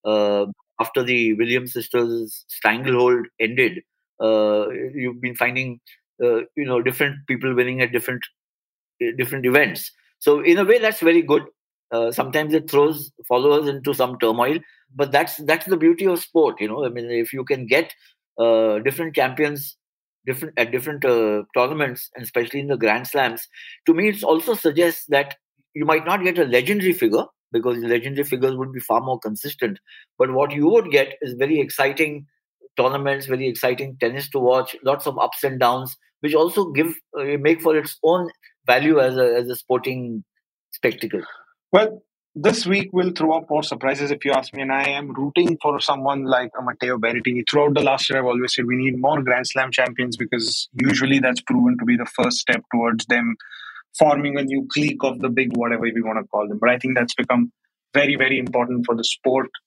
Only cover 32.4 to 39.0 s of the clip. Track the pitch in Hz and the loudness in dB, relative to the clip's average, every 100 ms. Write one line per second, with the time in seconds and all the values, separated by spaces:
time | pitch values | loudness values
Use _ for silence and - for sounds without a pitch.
32.4 | _ _ - - 127 139 139 139 135 131 | _ _ -10 -2 0 0 -2 -4 -4 -2
33.4 | 131 113 127 127 135 131 117 135 139 139 | -2 -2 -2 -2 -8 -4 -4 -4 -4 0
34.4 | 123 127 127 - 131 139 151 127 120 - | 2 2 -2 -4 -2 -2 -4 -2 -2 -2
35.4 | 143 127 123 127 131 - _ _ 147 151 | -4 0 0 0 -6 -16 _ _ 0 2
36.4 | 170 208 180 139 160 - _ 151 139 143 | 2 2 0 0 -2 -4 _ -8 -4 0
37.4 | 143 165 165 156 147 - 160 180 170 - | 2 2 2 2 -2 -2 2 2 -2 -10
38.4 | _ _ - 123 151 151 | _ _ 2 2 4 4